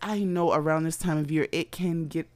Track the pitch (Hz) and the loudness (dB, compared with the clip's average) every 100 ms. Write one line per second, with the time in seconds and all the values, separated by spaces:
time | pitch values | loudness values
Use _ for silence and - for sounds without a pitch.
0 | 202 208 196 175 170 151 151 156 160 - | -4 -2 0 2 2 2 2 2 0 -2
1 | 180 156 147 156 - 170 - - 180 170 | 0 0 0 0 0 -2 -4 -4 -2 -2
2 | 156 160 - | -2 -4 -6